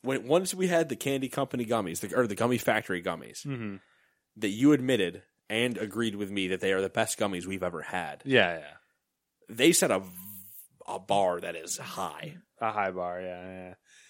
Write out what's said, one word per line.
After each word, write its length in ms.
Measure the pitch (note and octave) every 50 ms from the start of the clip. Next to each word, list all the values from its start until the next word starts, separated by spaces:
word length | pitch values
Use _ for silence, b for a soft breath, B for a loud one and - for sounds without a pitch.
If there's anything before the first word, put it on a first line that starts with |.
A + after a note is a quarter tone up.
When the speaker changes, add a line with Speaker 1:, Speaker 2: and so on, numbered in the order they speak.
Speaker 1:
When, 240 | - B2+ C3+ A#2 G2+
once 260 | B2 D3+ F3+ F#3+ F#3 -
we 160 | F#3 F#3 F3+
had 180 | F3 E3 E3
the 80 | C3+ B2
Candy 320 | - - C#3+ C#3 C3+ C3+
Company 380 | B2+ - D3 C#3 - - B2 A#2+
gummies, 340 | G#2+ A#2+ A2+ G2 E2+ E2+ -
the, 160 | - G2+ -
or 80 | B2+ B2
the 80 | G#2+ G2+
Gummy 240 | - A2+ A#2+ B2
Factory 460 | A#2 - - A2 A2 - - F#2 F2+ F2
gummies, 420 | F#2 E2+ D#2+ C#2+ - - - -
Speaker 2:
Mm-hmm. 300 | D3 C#3 A#2+ A2+ G#2 G2 F#2+ _ _ _ _ _ _ _ _ _ _ _
Speaker 1:
that 100 | G#2+ A2
you 240 | G2+ G2 A2 C3 D3
admitted 520 | D3+ C3 B2+ B2+ C3 G#2+ F#2 E2+ E2+ F#2+ - _ _ _ _ _
and 280 | G#2+ A2+ A#2+ B2 A#2
agreed 380 | - A2 G#2 F#2 A#2 A#2 A2+ G2+
with 160 | G2+ G#2 F#2+
me 160 | G2+ G2 F#2+
that 140 | F2+ F#2+ F#2
they 100 | - F#2+
are 80 | F#2+ F#2+
the 80 | G2 F#2+
best 300 | - A2 A2 - - -
gummies 260 | A2 G2+ F#2+ F2+ F2
we've 180 | F#2 F#2+ F#2 F2+
ever 180 | F2+ E2+ D#2
had. 400 | - - - F#2 E2+ D2+ C#2+ - -
Speaker 2:
Yeah, 360 | C#3 C3 A#2+ G2 F2 E2+ D#2+
yeah. 40 | D2 D2 D2+ - _ _ _ _ _ _ _ _ _ _ _ _ _ -
Speaker 1:
They 240 | G#2+ A#2 C3 E3 F3
set 180 | - F#3+ D3
a, 100 | G#2 F#2 F#2+ F#2 - - - - - - - - - - - _ _ _ -
a 120 | - - -
bar 420 | - - G2+ G2+ F#2+ F2+ F2 F2
that 160 | F2 F2 E2+
is 200 | E2 D#2+ F2 -
high. 600 | - C3+ F#2 - - F#2+ E2 D2+ D2+ D#2+ D3 D#3+ F3+ _ _ _ _
Speaker 2:
A 100 | A2+ A2
high 200 | G#2+ G#2+ G2+ F#2+
bar, 280 | F#2 F#2 F2+ F2 F2+ F2+
yeah, 240 | F#2 F#2 F2+ F2+ F2+
yeah. 280 | F#2 F#2 F#2 F#2 F2+ F#2 _ b b b b b